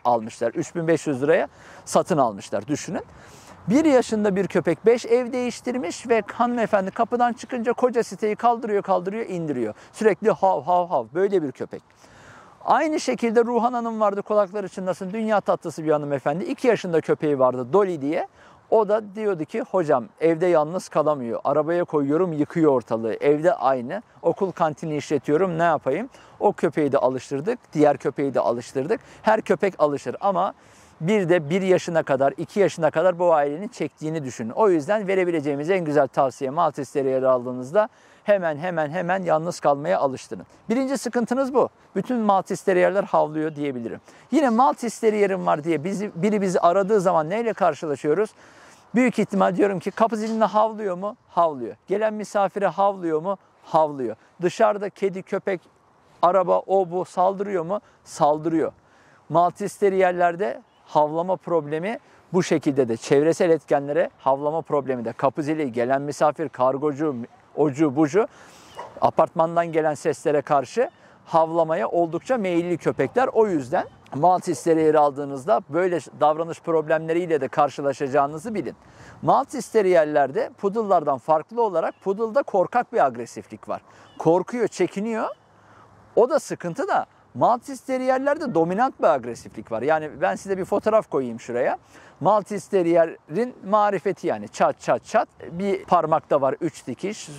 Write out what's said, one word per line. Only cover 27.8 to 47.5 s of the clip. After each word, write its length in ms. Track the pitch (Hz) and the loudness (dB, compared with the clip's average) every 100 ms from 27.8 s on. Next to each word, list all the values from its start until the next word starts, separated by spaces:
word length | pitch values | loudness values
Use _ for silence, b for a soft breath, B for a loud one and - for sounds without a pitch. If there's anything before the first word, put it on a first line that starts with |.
| 151 139 | 4 4
köpeği 360 | 156 135 139 | -2 -2 -2
de 60 | 127 | 0
alıştırdık. 600 | - 120 - 135 143 233 - B | 0 -2 -4 -6 -4 -4 -8 B
Her 200 | - 220 | 0 0
köpek 320 | - 190 202 185 | 2 0 0 2
alışır 360 | 151 139 131 - | 0 0 -6 -4
ama 320 | 196 180 196 - b b b b | -2 0 -2 -6 b b b b
bir 280 | 160 214 175 | 0 2 4
de 200 | 175 143 | 2 2
bir 120 | 190 | -2
yaşına 420 | 190 180 - 165 | 2 2 2 -2
kadar, 300 | 151 135 139 - | 0 2 0 0
iki 220 | 165 208 | -4 0
yaşına 320 | 180 - 156 | 0 2 0
kadar 280 | 160 180 170 | 2 2 2
bu 140 | 175 | 2
ailenin 340 | 160 147 147 208 | 2 2 -4 -10
çektiğini 560 | - 156 - 156 160 | -8 -8 -8 -8 -6
düşünün. 260 | 135 - 113 | -6 -8 -6
O 200 | - 220 | 0 2
yüzden 380 | 170 143 214 190 | 2 0 -2 0
verebileceğimiz 640 | 190 175 165 143 139 151 | 0 0 0 -2 -2 -2
en 160 | 190 160 | -2 2
güzel 220 | 147 135 | 2 2
tavsiye, 420 | - 139 - 135 | 2 -2 -2 -6
Maltese 440 | 151 165 143 131 | -2 -2 -2 -6
Terrier 300 | 143 135 131 | -2 0 2
aldığınızda 640 | 131 127 123 127 127 185 214 b b b | 2 2 0 -8 -2 0 0 b b b
hemen, 340 | - 202 170 147 | 0 0 0 -4
hemen, 320 | 180 170 151 | -4 -4 -4
hemen 340 | 170 175 190 | -4 -2 -2
yalnız 360 | 170 156 165 165 | 0 0 0 -2
kalmaya 400 | 151 143 156 185 | 0 0 0 0
alıştırın. 460 | 139 127 - 101 - b - | -2 -4 -12 -16 -16 b -4
Birinci 280 | 226 262 277 | -2 -2 -4
sıkıntınız 560 | 240 240 233 247 269 | -4 -4 -2 -2 0
bu. 160 | 269 143 _ b 190 | 2 0 _ b -6
Bütün 220 | - 247 | -4 -2
Maltese 480 | 214 196 170 190 - | 0 0 0 -4 0
Terrier'ler 380 | 180 180 190 | 2 2 2
havlıyor 520 | 185 165 151 156 156 147 | 0 0 0 -2 -6 -4
diyebilirim. 460 | 143 123 113 85 - B B | -6 -6 -8 -10 -16 B B
Yine 180 | 277 277 | 2 2
Maltese 520 | 220 269 302 233 - | 4 2 0 -6 -2
Terrier'im 440 | 226 214 202 190 175 | 0 2 2 0 0
var 180 | 170 | 0
diye 200 | 151 156 | 0 -2
bizi, 280 | 160 190 202 170 | -2 -6 -6 -2
biri 260 | 196 214 | 0 0
bizi 180 | 190 175 | 0 2
aradığı 420 | 170 185 190 214 | 2 2 2 2
zaman 280 | 180 170 156 | 2 2 0
neyle 240 | 208 233 | -2 -4